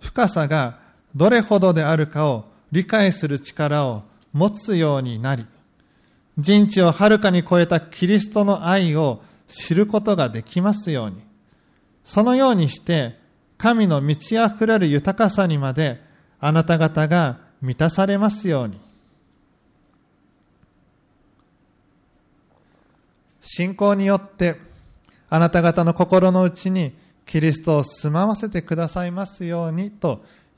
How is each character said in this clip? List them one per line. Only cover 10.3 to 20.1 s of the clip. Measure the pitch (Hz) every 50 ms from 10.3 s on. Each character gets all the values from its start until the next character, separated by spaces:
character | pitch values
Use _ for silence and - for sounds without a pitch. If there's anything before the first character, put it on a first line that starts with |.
| 107 113
き | - - - 175
ま | 185 208 208
す | 208 - 175
よ | 151 127 110
う | 104
に。 | 92 - - _ _ _ _ _ _ _ _ _ _ _ _ _ _ _ _
そ | - - 202
の | 220 247 254
よ | 262 269 254
う | 233
に | 180 160 131
し | - -
て、 | - - 170 151 127 117 - _ _ _ _ _ _ _ _ -
神 | - 226 240 226 208
の | 175 151 139
満 | 139 151 147 151 -
ち | - 220
溢 | 226 226 214 208 - 220
れ | 220 226 208
る | 180 151
豊 | 143 143 143 190 190
か | - 226 202
さ | - 202 190
に | 165 156 143
ま | 139 135
で | 127 151 160 135 117 - - _ _ _ _ _ _ -
あ | 143 151
な | 156 165 160
た | - 165 156
方 | 160 156 156 156 156 147
が | 175 175 160 131 120 - _ _ _ -
満 | 131 127 123 -
た | 156 170
さ | 165 196 190
れ | 196 202 196
ま | 214 208
す | 208 208 - 180
よ | 151 131 120
う | 104
に。」 | 95 - - _ _ _ _ _ _ _ _ _ _ _ _ _ _ _ _ _ _ _ _ _ _ _ _ _